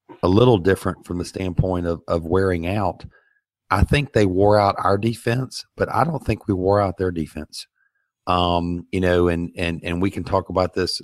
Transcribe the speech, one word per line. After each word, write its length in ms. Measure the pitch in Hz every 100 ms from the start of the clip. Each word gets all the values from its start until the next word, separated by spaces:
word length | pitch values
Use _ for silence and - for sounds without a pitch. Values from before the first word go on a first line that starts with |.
| - -
a 60 | 90
little 320 | 95 127 110
different 460 | 85 92 95 90 -
from 120 | 87
the 80 | 85
standpoint 640 | - 95 87 92 90 85
of, 140 | 85 -
of 160 | 85
wearing 440 | 82 95 95 90 85
out. 360 | 104 95 - - - _ _ _ _ -
I 120 | 95
think 300 | - 143 143
they 140 | 117 104
wore 320 | 90 101 104
out 160 | 101 98
our 200 | 92 101
defense, 680 | 113 117 - 120 127 - - -
but 160 | 98
I 120 | -
don't 200 | 143 156
think 240 | - 110 -
we 60 |
wore 260 | 92 92 101
out 180 | 98 90
their 140 | 92
defense. 540 | 85 76 76 76 - - _ _ _ _ _ -
Um, 600 | 90 87 87 85 87 87
you 100 | 92
know, 260 | 90 90 87
and, 240 | 85 85 -
and, 240 | 87 85
and 180 | 90 87
we 100 | 98
can 120 | 98
talk 260 | 85 95 -
about 260 | 92 90 -
this, 260 | 90 -